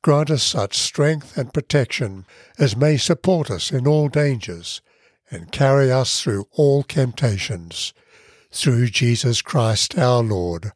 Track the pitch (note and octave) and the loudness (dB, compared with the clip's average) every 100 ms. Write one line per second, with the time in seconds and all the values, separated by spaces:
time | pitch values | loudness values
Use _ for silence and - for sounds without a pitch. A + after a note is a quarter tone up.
0 | - C#3+ D#3 D3 - - G2+ - - - | 4 2 2 0 0 -2 -4 -4 -4 0
1 | D3 D#3+ - - B2 - - D3 B2 - | 0 0 -6 -8 -6 -6 0 0 0 -4
2 | A2+ F#2+ F#2+ - - - C#3 G#2 D3 D3 | -6 -8 -18 -20 -20 -2 0 2 2 2
3 | - E3 - F3+ C#3+ F#2 - C3+ C3 D3+ | 2 0 2 0 0 -6 -4 0 2 2
4 | D3 D3 D3 B2+ - E2+ E2 - _ _ | 2 2 0 -2 -6 -12 -12 -14 _ _
5 | _ _ _ F2+ E2+ - C3+ C#3 C3+ B2+ | _ _ _ -16 -12 0 4 4 4 2
6 | B2+ - - G2 - - C#3+ C#3 C#3 - | 0 -2 -2 -4 -4 2 4 4 0 0
7 | C3 - B2 G2 - F#2 E2+ - - _ | 0 0 -2 -2 -4 -8 -10 -10 -10 _
8 | _ _ _ _ _ - - A#2+ B2 - | _ _ _ _ _ -2 0 2 2 2
9 | A#2+ A#2+ B2+ A#2 - D3+ A2+ A2 - - | 0 2 0 -2 -2 0 0 0 -2 0
10 | B2+ B2 A2+ G2 F2 E2+ G2+ | 2 2 2 -2 -2 -4 -8